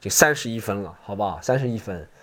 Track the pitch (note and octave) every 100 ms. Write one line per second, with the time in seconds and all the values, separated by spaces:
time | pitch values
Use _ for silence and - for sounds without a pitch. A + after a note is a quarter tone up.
0 | G2 - D3+ C#3+ A#2+ A2+ G#2+ G2+ F2+ -
1 | - G2+ G2+ E2 - C3 B2+ A2+ G2+ F2
2 | D#2 -